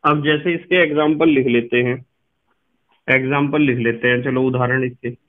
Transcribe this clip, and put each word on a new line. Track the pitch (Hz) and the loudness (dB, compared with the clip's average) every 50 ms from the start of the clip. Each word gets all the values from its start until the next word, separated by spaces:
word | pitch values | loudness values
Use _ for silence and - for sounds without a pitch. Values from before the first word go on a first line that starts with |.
| - | 0
अब | 151 151 151 143 | 0 0 0 0
जैसे | 151 151 151 151 175 170 | -2 -2 0 0 -4 -4
इसके | 165 175 - 180 | -4 -4 -2 2
example | 180 175 151 147 147 151 151 156 151 165 165 | 2 2 2 2 0 2 0 2 2 2 4
लिख | 151 135 127 131 | 4 4 2 2
लेते | 120 120 117 120 - 120 | 0 0 0 0 0 0
हैं, | 123 123 123 127 127 _ _ _ _ _ _ _ _ _ _ _ _ _ _ _ _ _ _ _ _ - | 0 0 -4 -6 -10 _ _ _ _ _ _ _ _ _ _ _ _ _ _ _ _ _ _ _ _ 0
Example | 131 131 131 131 143 143 143 143 147 151 | 0 0 0 0 -2 0 -2 0 0 0
लिख | 151 135 123 123 | 0 0 0 0
लेते | 117 117 113 113 - 123 | 0 -2 -2 0 0 0
हैं, | 123 123 123 | 0 0 -2
चलो | 143 127 127 | -2 -2 0
उदाहरण | 131 131 127 127 127 120 127 131 131 | 0 0 0 0 -2 0 -2 -2 -4
इसके। | 127 123 _ - 120 117 _ _ | -4 -8 _ -12 -12 -12 _ _